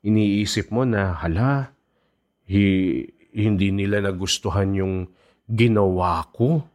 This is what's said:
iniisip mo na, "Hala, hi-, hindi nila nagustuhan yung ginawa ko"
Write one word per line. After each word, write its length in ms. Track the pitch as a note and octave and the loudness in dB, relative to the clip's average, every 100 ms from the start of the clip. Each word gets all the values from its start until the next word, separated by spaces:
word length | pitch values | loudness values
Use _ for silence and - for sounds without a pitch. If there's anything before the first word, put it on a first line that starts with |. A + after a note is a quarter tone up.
iniisip 720 | G#2 G#2+ G#2 G2+ G2+ - - | 2 2 2 0 -2 -4 -4
mo 80 | A2+ | -2
na, 320 | B2+ G#2+ F#2+ | 0 0 -2
"Hala, 560 | F2 E2+ E2 B2+ C#3 C3 _ _ _ _ _ _ _ - | -2 -4 0 0 -2 -4 _ _ _ _ _ _ _ -2
hi-, 560 | G2 G2+ F#2+ F#2+ C2 - _ _ | 2 2 2 0 -2 -8 _ _
hindi 400 | G#2+ G#2+ G2 G2 | -2 0 2 0
nila 320 | G2 G2 G#2 | 0 0 0
nagustuhan 720 | G2 F#2 F#2+ - G#2 G2 G2 | -2 -4 -6 -4 -2 -2 0
yung 320 | G2 F#2+ F#2+ F2+ _ _ _ - | -2 -2 -4 -8 _ _ _ -8
ginawa 800 | A2+ A#2+ G#2+ G2 F#2 F2+ E2 - | 2 4 4 2 2 0 -2 -6
ko" 320 | - A#2+ D#3+ - | -2 0 0 -4